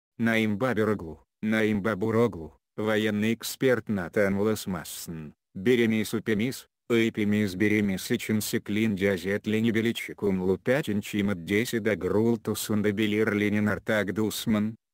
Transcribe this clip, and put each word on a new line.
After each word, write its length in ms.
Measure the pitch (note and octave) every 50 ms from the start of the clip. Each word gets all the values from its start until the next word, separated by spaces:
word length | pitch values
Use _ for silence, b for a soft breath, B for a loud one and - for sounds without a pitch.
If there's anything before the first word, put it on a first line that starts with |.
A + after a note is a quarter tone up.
| _ _ _ -
Наим 380 | A#2 A#2 A2+ A2+ A2 G#2+ G#2
Бабироглу, 640 | G2 B2 C3 A#2 G#2 A2 G#2+ G#2+ F#2 F2+ D#2+ D2+ - _ _ _ _
Наим 400 | - A2 A2 A2 A2 G#2+ G#2+ G2+
Бабуроглу, 800 | F#2 A2+ G#2+ F#2 G#2 A2+ A2 A2 A#2+ A#2 F2 E2+ D#2+ D#2 - _ _ _ _
Военный 560 | - G#2+ G#2+ A2 G#2+ G#2+ G#2+ G#2 G#2 G#2 A2 A#2
эксперт 560 | A2+ - - - - C3 C3 B2 A2 - -
Натан 500 | G#2+ G2 F2 E2 - A2 G#2 G2 G2 G2
Ласмассен, 920 | G2+ A2 A2 G#2+ - G2+ F#2 D#2+ C#2+ - - - - - E2+ D#2 D#2 D2 - _ _ _ _
Беремис 600 | G2 F#2+ A#2+ B2+ A#2 A#2 A2+ A2+ A2 G#2 - -
Упемис, 540 | A2 F2+ - A2 G2+ A2 C3 B2+ - - _ _ _ _ _
Эпимис 640 | A#2+ A2+ A2+ A2+ G#2+ G#2+ G#2+ G#2 G#2 G#2 G#2+ G2 F2+
Беремис 540 | F2+ G#2+ G#2 G#2 G#2+ G#2 G2+ F#2+ F2+ - -
и 60 | B2
Чинсиклин 800 | - - - A2 G#2+ G#2 - - A2+ - - G#2 G#2+ A2 A2 G#2
Диазет 500 | F2+ F#2+ G2+ G2 F2 D#2+ F#2+ G2+ G#2 -
Ленибеличикум 960 | A2 G#2+ A2 A2+ A#2 G2+ A2+ A2 A#2 A#2 - - - - - G#2 G2+ F#2+ F#2
Лупятинчим 880 | F2+ F#2+ F#2+ F#2 - B2+ B2+ C#3+ D#3+ - G#2 G#2 - - - G#2 G2 G2+
от 120 | G#2 E2+ E2
Деси 360 | E2+ G2+ G#2+ A#2+ - - A#2
до 180 | G2+ A2 G#2
Грултусунда 960 | E2+ F2+ F2+ F#2 G#2 A2+ A#2 A#2 A2+ - - G#2+ - - - A2 G#2+ G2+ G#2+ G2+
Белир 400 | G2+ A2 G#2+ G#2 G#2+ A2 G#2+ G2+
Ленин 340 | G#2 G#2 G#2 G2+ G#2+ G#2+
Артак 460 | G#2 G2 E2+ - - - G#2+ G#2 F#2+ F#2+
Дусман, 640 | G#2 A2 G#2 - - - - G#2+ G#2 G#2 A2 A2+ - _ _